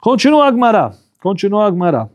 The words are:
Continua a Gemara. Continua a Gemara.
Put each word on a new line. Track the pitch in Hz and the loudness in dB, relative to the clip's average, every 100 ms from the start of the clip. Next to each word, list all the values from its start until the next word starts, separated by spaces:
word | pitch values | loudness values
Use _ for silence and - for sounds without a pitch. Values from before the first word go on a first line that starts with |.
Continua | 220 247 269 302 277 | -2 0 2 2 2
a | |
Gemara. | 240 240 214 120 - _ _ | 2 2 2 -2 -6 _ _
Continua | 185 190 202 208 208 | -6 -4 -2 0 -2
a | |
Gemara. | 180 175 131 110 | 0 -2 -2 -4